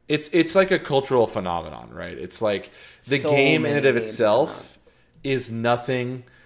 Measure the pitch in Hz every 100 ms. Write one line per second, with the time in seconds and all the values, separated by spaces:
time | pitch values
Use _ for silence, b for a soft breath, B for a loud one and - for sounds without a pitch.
0 | - 147 - 175 165 190 190 175 - 139
1 | 135 131 107 110 92 85 80 62 58 71
2 | 90 73 90 - 110 98 - B B B
3 | - 135 151 143 143 156 135 143 135 120
4 | 110 110 107 113 160 - - - b b
5 | b _ 139 131 - 113 117 120 127 127
6 | 123 127 120 b